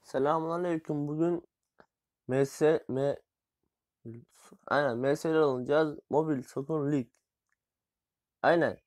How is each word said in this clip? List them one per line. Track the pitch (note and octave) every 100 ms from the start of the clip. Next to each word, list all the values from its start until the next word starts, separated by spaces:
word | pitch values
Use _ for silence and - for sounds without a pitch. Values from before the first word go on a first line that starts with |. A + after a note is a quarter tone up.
| -
Selamünaleyküm. | C3+ C#3 D#3+ D#3+ E3+ F3+ E3 - D3+ D3
Bugün | D#3 E3 E3+ - _ _ _ _ _ _ _ -
M | C3 C#3
S, | - D3+ D#3+ -
M-, | B2+ C#3+ - _ _ _ _ _ _ _ _ A#2+ A#2 - _ - - -
aynen, | C3+ C#3+ A#2
M | C3+ D3+
S'ler | E3+
alınacağız. | D#3 D3+ B2+ B2 D3 D#3+ D3+ _
Mobil | D3 D#3+ C#3
Soccer | - - C#3 D#3+ C#3+
League. | C#3+ A#2+ _ _ _ _ _ _ _ _ _ _ _ _ _
Aynen. | B2+ E3+ C#3 -